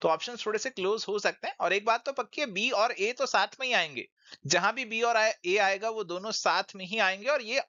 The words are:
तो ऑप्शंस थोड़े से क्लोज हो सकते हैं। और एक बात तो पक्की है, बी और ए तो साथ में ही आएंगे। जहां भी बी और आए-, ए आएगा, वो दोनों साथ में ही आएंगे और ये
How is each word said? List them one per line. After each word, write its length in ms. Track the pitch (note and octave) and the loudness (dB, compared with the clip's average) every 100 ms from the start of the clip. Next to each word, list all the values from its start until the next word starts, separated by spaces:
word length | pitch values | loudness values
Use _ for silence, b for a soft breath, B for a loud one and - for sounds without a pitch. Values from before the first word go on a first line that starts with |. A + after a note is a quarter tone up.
तो 80 | E3 | 2
ऑप्शंस 380 | D#3+ - A#3+ - | 2 -2 -8 -4
थोड़े 120 | G#3+ | -2
से 120 | C4 | -4
क्लोज 340 | B3+ F#3 G#3+ - | -2 -2 0 -2
हो 100 | G#3 | -2
सकते 300 | G3+ - - | 0 -2 -6
हैं। 60 | G4+ | -2
और 120 | F3 | 0
एक 120 | F#3+ | 2
बात 220 | G#3+ A3+ B3 | 2 0 0
तो 60 | |
पक्की 280 | C4+ A3+ - | -6 -6 -6
है, 60 | C#4+ | -6
बी 240 | F#3 A#3 | -2 0
और 220 | G#3 A3+ | 2 0
ए 200 | A3+ G3+ | 0 -2
तो 140 | B3 C4 | -2 0
साथ 200 | G#3 G#3 - | 2 0 -2
में 60 | C4 | 0
ही 60 | |
आएंगे। 360 | A3 E3 B2+ - _ B B C#3+ | 0 0 -4 -12 _ B B 0
जहां 260 | F3 F#3+ | 2 2
भी 120 | A#3 | 0
बी 180 | A#3+ A3+ | -4 0
और 140 | A#3 A3+ | 2 4
आए-, 180 | A3 - F3 | 2 0 0
ए 100 | G3 | 2
आएगा, 340 | G3 G3 A3 | 4 2 -2
वो 140 | A3 | -4
दोनों 260 | F#3 F3 G#3 | -6 -6 -6
साथ 340 | G3+ G3 F3 F#3+ G3+ | -2 2 2 0 -8
में 80 | |
ही 140 | F#3 A3 | -6 0
आएंगे 300 | F#3+ F#3+ A3 | 2 2 0
और 140 | D4 | -2
ये 200 | A3 C4 | 0 -4